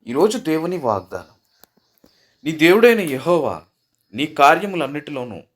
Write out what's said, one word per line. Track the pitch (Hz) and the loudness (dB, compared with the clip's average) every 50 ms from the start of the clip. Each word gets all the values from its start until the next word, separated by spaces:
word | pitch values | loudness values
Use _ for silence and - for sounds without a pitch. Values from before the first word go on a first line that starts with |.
| _ - | _ -8
ఈరోజు | 120 135 175 214 214 254 | -2 0 0 0 0 -2
దేవుని | - 160 156 160 160 175 180 180 | -4 -4 -4 -2 -4 -4 -6 -4
వాగ్దానం, | 143 120 107 98 90 - - 90 87 _ _ _ _ _ _ _ _ _ _ _ _ _ _ _ _ _ _ _ _ _ _ _ _ | -2 -2 -2 -2 -4 -10 -14 -14 -14 _ _ _ _ _ _ _ _ _ _ _ _ _ _ _ _ _ _ _ _ _ _ _ _
"నీ | 143 | -8
దేవుడైన | 165 156 151 165 180 214 226 240 233 220 | -4 2 4 4 6 6 6 6 4 4
యెహోవా | 196 160 135 131 127 160 175 170 143 117 92 78 80 _ _ _ _ _ _ _ _ _ _ | 0 -4 -6 -6 -2 0 0 0 0 -2 -6 -6 -12 _ _ _ _ _ _ _ _ _ _
నీ | 107 143 | -6 -6
కార్యములన్నిటిలోనూ | 156 151 - 143 143 156 170 196 202 196 175 151 135 143 147 147 - 151 135 123 123 107 85 - _ _ | -6 0 4 6 6 6 4 0 -8 -6 -6 -6 -6 -6 -10 -12 -12 -12 -12 -12 -12 -14 -16 -18 _ _